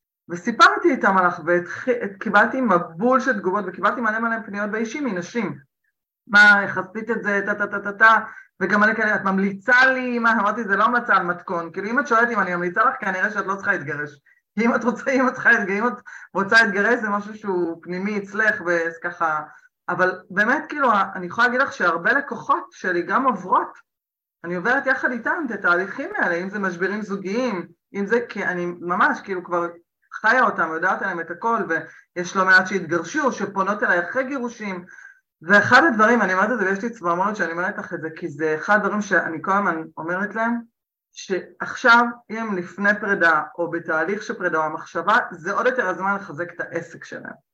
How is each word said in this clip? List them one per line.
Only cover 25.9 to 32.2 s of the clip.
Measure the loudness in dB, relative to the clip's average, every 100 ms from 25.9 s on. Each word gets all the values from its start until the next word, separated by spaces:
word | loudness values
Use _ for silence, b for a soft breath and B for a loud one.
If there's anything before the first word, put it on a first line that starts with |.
| -6 -6 -2
האלה, | -2
אם | -2 -4
זה | -4
משברים | -4 -2 -2 -4
זוגיים, | -6 -6 -4 -2 -2 -4 -8 _ _
אם | -6 0
זה, | 0 -2
כי | -6
אני | -4 -2 -4
ממש, | -6 -4 0 0 0
כאילו, | -6 -8
כבר | -4 -4 -4 -8 _ _ _
חיה | -4 0 2
אותם, | 2 0 -2
יודעת | -2 -2 -2
עליהם | -4 -6
את | -8
הכל, | -6 -2 -2 -2
ויש | -4 -6 -18 _ -8